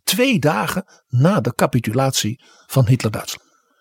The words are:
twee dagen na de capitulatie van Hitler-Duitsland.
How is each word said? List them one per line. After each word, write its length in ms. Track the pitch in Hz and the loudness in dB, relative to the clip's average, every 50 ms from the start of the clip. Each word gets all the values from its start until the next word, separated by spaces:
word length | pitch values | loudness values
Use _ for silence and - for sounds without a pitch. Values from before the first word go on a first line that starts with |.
twee 360 | _ - - 220 254 277 240 151 | _ -4 0 0 2 2 2 2
dagen 460 | 131 147 175 214 190 - - 185 - _ _ _ _ | 2 0 0 0 -4 -4 -6 -8 -8 _ _ _ _
na 340 | _ - 123 143 180 214 160 | _ 0 2 4 4 2 2
de 140 | 110 117 - | -2 -2 -2
capitulatie 920 | - 180 143 - 123 - 110 110 131 135 135 - - - 107 123 - _ _ _ _ _ | -2 0 0 0 -2 -2 -2 -2 0 -2 0 -2 -2 -4 -4 -6 -8 _ _ _ _ _
van 200 | - - 135 123 | -2 2 2 4
Hitler-Duitsland. 640 | - 135 - - 107 110 - - - - - _ _ _ _ _ _ _ _ | 4 2 0 0 -4 -6 -6 -10 -12 -14 -16 _ _ _ _ _ _ _ _